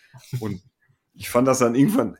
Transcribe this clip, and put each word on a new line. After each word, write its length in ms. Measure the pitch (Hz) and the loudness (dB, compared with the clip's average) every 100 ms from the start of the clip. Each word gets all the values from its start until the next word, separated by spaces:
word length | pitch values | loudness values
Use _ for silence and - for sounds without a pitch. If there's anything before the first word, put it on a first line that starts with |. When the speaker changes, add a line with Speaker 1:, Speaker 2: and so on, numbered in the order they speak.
| _ 127 - 123 | _ -20 -12 -10
Speaker 1:
Und 200 | 110 92 _ _ _ | -8 -10 _ _ _
Speaker 2:
<laughs> 260 | _ _ | _ _
Speaker 1:
ich 160 | - - | -18 -4
fand 180 | 123 131 | 0 2
das 120 | 123 | 2
dann 140 | 120 | 2
irgendwann, 420 | 120 214 202 110 | 2 2 2 -2